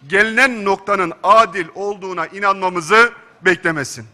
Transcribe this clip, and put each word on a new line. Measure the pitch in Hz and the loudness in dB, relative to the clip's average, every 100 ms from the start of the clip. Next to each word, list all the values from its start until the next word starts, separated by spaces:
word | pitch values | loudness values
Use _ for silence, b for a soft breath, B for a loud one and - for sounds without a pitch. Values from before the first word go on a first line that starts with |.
| 139 | -2
gelinen | 190 214 220 262 233 196 | 0 0 2 0 0 -2
noktanın | 196 - 202 175 165 | -2 -2 -2 -2 -2
adil | 180 220 220 190 160 - | 4 4 4 -2 -8 -6
olduğuna | 202 202 190 180 160 | -8 -8 -10 -8 -8
inanmamızı | 196 202 196 185 180 156 214 233 - - _ | -2 -2 0 -2 -4 2 4 4 0 -20 _
beklemesin. | 180 175 170 156 131 - 110 | 0 0 0 -4 -6 -10 -18